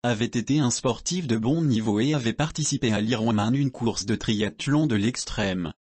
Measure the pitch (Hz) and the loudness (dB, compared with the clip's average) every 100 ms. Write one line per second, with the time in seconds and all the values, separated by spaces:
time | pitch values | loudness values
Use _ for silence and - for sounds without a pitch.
0 | 123 110 117 120 117 147 127 - 131 110 | -2 0 0 -2 0 2 2 0 -2 -2
1 | - 180 151 110 113 160 151 110 110 104 | -2 -4 0 0 2 2 4 2 2 2
2 | 131 151 113 107 156 - 151 139 120 104 | 2 0 0 -2 -4 -2 -4 0 0 0
3 | 107 120 113 107 107 135 139 - 113 - | 0 0 2 2 2 2 0 0 -2 -2
4 | 104 104 - 104 104 - 135 147 151 107 | -2 -2 0 0 0 -2 0 2 2 2
5 | 110 - - - 101 92 80 - _ | 0 -2 -8 -4 -2 -2 -4 -8 _